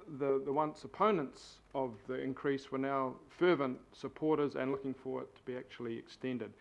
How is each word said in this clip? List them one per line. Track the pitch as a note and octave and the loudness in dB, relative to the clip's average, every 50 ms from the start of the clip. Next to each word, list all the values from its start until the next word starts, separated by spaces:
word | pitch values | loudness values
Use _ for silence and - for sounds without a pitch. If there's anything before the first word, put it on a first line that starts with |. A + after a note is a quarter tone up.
| - - D3+ C3 | -12 -12 -6 -2
the, | C#3+ C#3 C3+ C3+ C3+ | 2 2 2 2 2
the | C#3+ C3+ | 2 2
once | D3+ D#3 D3+ D3+ - - | 2 2 2 0 -6 -12
opponents | B2 - - F#3+ G#3+ G#3+ E3 C#3 B2+ - - - - - - - - - | -8 0 4 4 4 6 4 2 -2 -6 -12 -18 -20 -20 -20 -14 -6 -4
of | C#3 C3+ B2+ A2 G2+ - | -2 -2 -2 -4 -6 -8
the | - B2+ C3 | -6 -4 -4
increase | C3+ C3+ C3 - - C#3+ C#3 C3+ - - | -2 -4 -4 -2 0 0 0 0 -2 -4
were | C#3 C3 | -4 -2
now | C3+ C3+ C#3 C3+ C3 B2+ B2 - - - | 0 0 0 0 0 -2 -4 -8 -14 -16
fervent | - - F3 F3+ F3 C#3 C#3+ B2+ B2 - - - - | -2 2 4 6 6 6 4 0 -2 -4 -8 -14 -14
supporters | - - C3 - - D#3 D#3 D#3 D3 D3 C3+ C#3+ | -12 -10 -10 -6 -2 2 2 4 4 2 2 0
and | C#3+ C3 C3 | 0 0 0
looking | C#3 C3+ C3+ C3+ B2+ | -2 -2 -2 -4 -6
for | - - C3 C3 B2+ C3+ | -6 -6 -6 -6 -6 -6
it | - - | -8 -14
to | - - | -14 -10
be | - B2 | -10 -8
actually | B2+ B2+ - - - A#2+ A#2 A2+ | -8 -10 -12 -12 -10 -6 -6 -6
extended. | A#2 - - - - - B2+ B2+ A#2+ A2 G#2 G#2 - | -6 -8 -12 -12 -6 -4 -4 -4 -4 -4 -8 -12 -16